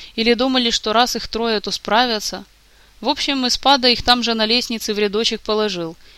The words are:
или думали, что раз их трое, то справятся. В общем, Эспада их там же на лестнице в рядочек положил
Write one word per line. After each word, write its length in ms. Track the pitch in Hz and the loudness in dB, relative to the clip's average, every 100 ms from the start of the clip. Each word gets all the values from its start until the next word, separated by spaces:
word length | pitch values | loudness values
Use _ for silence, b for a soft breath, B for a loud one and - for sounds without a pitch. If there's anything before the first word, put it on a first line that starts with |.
| B B | B B
или 180 | 226 | 2
думали, 380 | 233 262 254 233 | 4 2 2 2
что 200 | - 214 | 0 0
раз 240 | 220 247 233 | 2 2 -2
их 120 | - | -6
трое, 340 | 220 233 208 | -4 -2 -2
то 100 | 202 | -4
справятся. 720 | - - 214 254 214 - 190 202 _ b b b b | -6 0 2 2 -2 -6 -10 -14 _ b b b b
В 80 | 220 | -4
общем, 400 | 294 - 277 247 | -2 -2 0 0
Эспада 400 | - 269 277 247 | 2 2 4 4
их 160 | 226 | 2
там 200 | - 247 | 2 2
же 100 | 233 | 0
на 120 | 226 214 | 0 0
лестнице 480 | 240 - 226 - | 0 -2 -6 -4
в 60 | 208 | -2
рядочек 420 | 208 208 226 220 | 0 0 -2 -4
положил 540 | - 214 214 180 165 175 B | -2 -2 -2 -4 -8 -10 B